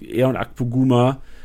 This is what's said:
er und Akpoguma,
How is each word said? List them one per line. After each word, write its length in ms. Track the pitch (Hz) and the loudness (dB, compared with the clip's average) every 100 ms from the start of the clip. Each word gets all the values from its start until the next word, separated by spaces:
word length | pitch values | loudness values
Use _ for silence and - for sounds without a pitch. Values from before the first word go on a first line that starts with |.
| - | -8
er 200 | 107 131 | 0 0
und 80 | 101 | 0
Akpoguma, 840 | - - 123 120 131 120 127 135 - - | -6 -6 -4 0 4 4 4 0 -10 -18